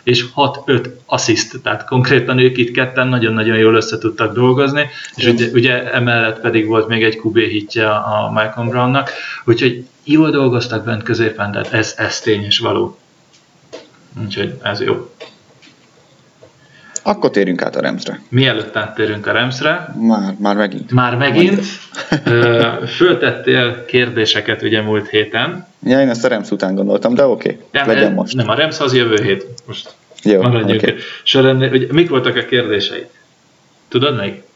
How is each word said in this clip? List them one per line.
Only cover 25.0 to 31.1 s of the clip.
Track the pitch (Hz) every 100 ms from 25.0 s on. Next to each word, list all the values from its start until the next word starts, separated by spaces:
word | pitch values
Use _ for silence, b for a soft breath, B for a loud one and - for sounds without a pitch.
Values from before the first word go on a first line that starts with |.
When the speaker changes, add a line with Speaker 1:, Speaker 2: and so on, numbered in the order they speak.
| 101
Speaker 1:
héten. | 107 107 110 147 185 - _ -
Speaker 2:
Ja, | 135
én | 135
ezt | 117 123
a |
Rams | 110 98
után | 101 95 95
gondoltam, | 101 101 117
de | 123 139
oké, | 107 - - -
Speaker 1:
Nem, | 139 127
Speaker 2:
legyen | 113 104
Speaker 1:
ez | 95
Speaker 2:
most. | - 127
Speaker 1:
nem, | 107
a | 113
Rams | 156 -
az | 139 127
jövő | 117 107
hét. | 98 95 - - -
Most | - - - _ -
Speaker 2:
Jó, | 104 98
Speaker 1:
maradjunk. | 117 117 104 110
Speaker 2:
oké. | 104 - B